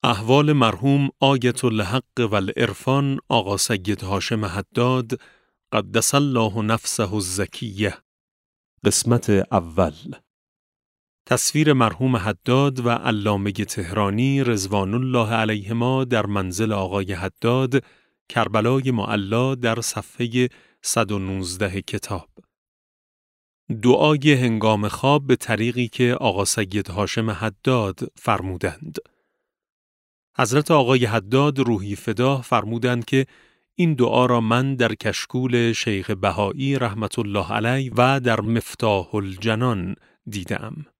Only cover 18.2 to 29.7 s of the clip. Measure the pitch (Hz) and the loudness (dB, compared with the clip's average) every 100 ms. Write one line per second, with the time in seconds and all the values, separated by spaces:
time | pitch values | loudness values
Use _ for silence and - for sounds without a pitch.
18.2 | _ - 107 107 110 135 131 120 101 107 | _ -2 0 2 2 0 0 -2 -2 -2
19.2 | 98 113 131 135 120 113 110 - 107 - | -2 0 0 -2 -2 -2 -4 -8 -10 -6
20.2 | 120 120 123 - _ _ - - 104 101 | -2 0 0 -2 _ _ -4 -2 0 -2
21.2 | 95 98 92 92 101 98 - 104 - 92 | -4 -4 -6 -4 -4 -4 -6 -8 -6 -10
22.2 | - _ - _ _ _ _ _ _ _ | -10 _ -20 _ _ _ _ _ _ _
23.2 | _ _ _ _ _ 113 120 117 151 151 | _ _ _ _ _ 0 4 6 6 4
24.2 | 147 139 123 113 110 107 104 - 135 147 | 4 4 4 2 2 2 0 0 2 2
25.2 | 139 127 - 113 117 120 120 - 123 127 | 2 0 2 -2 0 -2 -4 0 0 2
26.2 | 123 92 98 - 101 101 95 95 98 - | 0 0 0 0 -2 -4 -4 -4 -2 -2
27.2 | 110 98 110 101 - 127 104 92 - - | -2 -2 -4 -4 0 2 0 -4 -10 -8
28.2 | - 101 92 90 92 - 156 156 - _ | -2 -2 -2 -4 -6 -6 -12 -12 -14 _
29.2 | _ _ _ _ _ | _ _ _ _ _